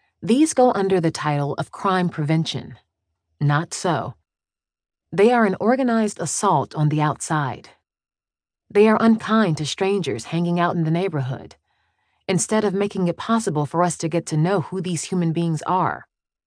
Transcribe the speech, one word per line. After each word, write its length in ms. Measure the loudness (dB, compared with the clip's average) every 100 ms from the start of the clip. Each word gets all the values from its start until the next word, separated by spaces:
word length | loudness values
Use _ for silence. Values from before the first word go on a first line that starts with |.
| _ -8
These 300 | 0 2 4
go 160 | 4 4
under 280 | 4 2 2
the 100 | 0
title 440 | -2 -2 -2 -2
of 180 | -6 -8
crime 380 | -4 -2 0 0
prevention. 680 | -2 0 0 0 -6 -10 -18 _ _ _ _ _ -2
Not 320 | 0 0 -2
so. 420 | -4 -2 -2 -4 -10 _ _ _ _ _ _ _ _ -6
They 220 | 2 4
are 140 | 6 2
an 100 | 2
organized 600 | 2 2 2 2 0 -4
assault 540 | -6 -2 2 2 0
on 160 | 0 0
the 100 | 2
outside. 680 | 0 -2 -4 -2 -4 -8 -16 _ _ _ _ _ _ _ _ _ _
They 180 | 4 6
are 100 | 6
unkind 560 | 4 2 2 2 2 0
to 80 | -4
strangers 600 | -2 -2 0 -2 -6 -4
hanging 340 | -4 0 0
out 160 | 0 0
in 80 |
the 60 | 0
neighborhood. 640 | 0 -2 -2 -4 -6 -12 -20 _ _ _ _ _ _ -2
Instead 360 | -2 0 0
of 100 | 0
making 320 | 0 -2 -2 -2
it 100 | -2
possible 480 | -2 -2 0 -2
for 200 | -2 0
us 120 | 0 0
to 100 | -2
get 180 | -2 -2
to 100 | 0
know 260 | 2 0
who 180 | -2 -6
these 240 | -4 -6
human 280 | -4 -2 0
beings 300 | 0 -2 -2
are, 460 | -2 -2 -2 -4 -12 _ _ _